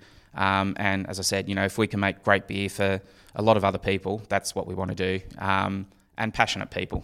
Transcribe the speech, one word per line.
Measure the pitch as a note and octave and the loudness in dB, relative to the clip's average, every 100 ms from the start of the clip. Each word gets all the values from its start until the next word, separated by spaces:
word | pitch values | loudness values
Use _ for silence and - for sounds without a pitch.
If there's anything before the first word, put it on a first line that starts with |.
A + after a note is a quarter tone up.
| - - - G#2 | -14 -20 -12 -2
Um, | G2 G2 G2 - | 2 2 2 0
and | G2+ G2 F#2 | 0 0 -4
as | F#2+ | -4
I | |
said, | F#2 G2 F#2+ | -2 0 -2
you | |
know, | G2 G2 | 0 0
if | - | 0
we | G#2+ | 0
can | G2+ | 2
make | G2 F#2+ | -2 0
great | - G2 - | 2 2 2
beer | G2 G2+ | -4 -4
for | - G2 F#2+ - - - - | 0 0 0 -4 -20 -12 2
a | |
lot | A2 G#2+ | 4 6
of | G2 | 4
other | F#2+ | 2
people, | G2+ G2 F#2+ G#2+ G#2+ | 0 -2 -2 -6 -2
that's | G2+ - G2 | -2 -2 -6
what | F2+ | -6
we | |
wanna | F#2+ F#2+ F#2 | -4 -4 -2
do. | F#2 F#2+ - - | -2 -2 -6 -6
Um, | G2 F#2+ G2 G2 G2 _ _ - | 0 0 0 -4 -8 _ _ -6
and | A2 | -4
passionate | - A2+ G2 G2+ | 2 2 2 -6
people, | F#2+ F#2 F#2+ | -6 -6 -8